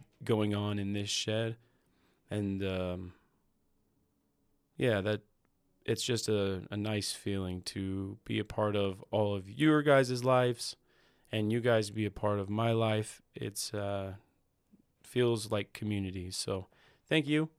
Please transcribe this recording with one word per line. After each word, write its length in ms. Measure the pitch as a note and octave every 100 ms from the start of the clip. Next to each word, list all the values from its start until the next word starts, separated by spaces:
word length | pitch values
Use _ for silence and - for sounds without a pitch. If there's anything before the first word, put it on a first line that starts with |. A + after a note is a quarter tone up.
| - -
going 300 | - A2 G#2
on 240 | G2+ G#2 G#2
in 160 | G2
this 160 | G2+ G2+
shed, 480 | - - A2 A2+ A2+ _ _ _ _ _ _ -
and, 340 | G#2 G2+ G2
um, 480 | F#2+ F#2 F2+ F2+ F2+ - _ _ _ _ _ _ _ _ _ _ _ _ _ _ _ -
yeah, 240 | B2+ G#2
that 180 | G2 G#2 - _ _ _ _ _ -
it's 120 | A2+
just 260 | - A#2 -
a, 340 | G#2+ G2 F#2 -
a 60 | G#2
nice 360 | G#2 G#2 -
feeling 500 | - G#2 G2 F#2 F2+
to 560 | - - F#2+ F#2+ G2 G2+
be 140 | - A2
a 60 |
part 320 | G#2 - G#2+ G#2
of 260 | G2 F#2+ -
all 240 | G#2+ G#2
of 140 | G2+ F#2+
your 340 | A#2 D#3 D3+
guys' 420 | D3 C#3 B2+ B2
lives 520 | B2+ B2+ B2 A#2+ - - _ _ _ _ _
and 180 | A2 G#2+
you 100 | A#2+
guys 300 | A#2+ A2+ G2+
be 140 | G#2+
a 60 | G#2
part 280 | - G#2+ G#2
of 120 | G2
my 220 | G#2 A#2
life. 500 | A2+ A2 G#2+ G#2+ - _
It's, 380 | - G#2+ - -
uh, 420 | G#2 G2+ G2+ F#2+ F#2+ _ _ _ _ _ - _ _
feels 480 | - B2 A#2+ A#2 G#2+
like 220 | G#2+ G2+
community. 580 | - G#2+ G#2 F#2+ F#2 F2+
So 360 | - - F#2+ F#2 _ - _ -
thank 180 | D#3+ C#3+
you 220 | D3+ D#3